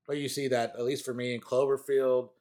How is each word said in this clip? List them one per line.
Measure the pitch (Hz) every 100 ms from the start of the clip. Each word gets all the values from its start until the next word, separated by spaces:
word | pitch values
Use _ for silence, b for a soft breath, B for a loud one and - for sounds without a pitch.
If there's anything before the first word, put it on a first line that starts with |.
| -
But | 147
you | 139
see | 143 135
that, | 123 113 117
at |
least | 120 - -
for |
me, | 123 123
in | 120
Cloverfield, | - 127 139 135 - 135 131 127 127 _